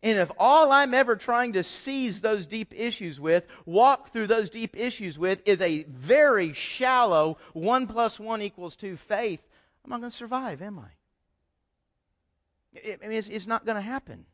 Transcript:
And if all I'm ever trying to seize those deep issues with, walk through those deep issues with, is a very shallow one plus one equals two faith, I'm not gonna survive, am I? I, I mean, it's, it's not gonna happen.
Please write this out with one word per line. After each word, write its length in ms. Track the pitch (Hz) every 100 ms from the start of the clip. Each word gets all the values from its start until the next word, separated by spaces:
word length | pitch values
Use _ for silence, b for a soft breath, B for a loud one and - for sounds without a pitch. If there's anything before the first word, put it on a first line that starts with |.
And 140 | 214 214
if 140 | 175 -
all 360 | 220 294 311
I'm 220 | 269 285
ever 200 | 247 254
trying 380 | 220 - 240 247
to 100 | 190
seize 580 | 175 - - 269 254 202
those 260 | 220 214 165
deep 280 | 214 220 -
issues 440 | 233 214 180 139
with, 260 | 151 170 175 B
walk 480 | - 175 254 277 -
through 140 | 233 208
those 240 | 226 208
deep 260 | 226 226 -
issues 400 | 240 - 190 151
with, 240 | 180 190 -
is 140 | 196
a 240 | 180 156
very 680 | 156 127 135 262 294 226 170
shallow 840 | 147 - - 254 254 240 165 156 160 B
one 340 | 165 175 254 247
plus 320 | 220 226 -
one 240 | 214 226
equals 320 | 208 - 175
two 220 | - 196 175
faith, 440 | _ 208 233 165 _ _ _ _
I'm 60 | -
not 100 | 247
gonna 100 | 240
survive, 520 | 226 233 254 262 143
am 180 | 190 196
I? 80 | 98 _ _ _ _ _ _ _ _ _ _ _ _ _ _ _ _ _ _ -
I, 220 | - 202
I 20 | 208
mean, 120 | 220
it's, 100 | 208
it's 180 | 220 190
not 180 | 226
gonna 160 | 214 214
happen. 460 | 202 262 - 104 82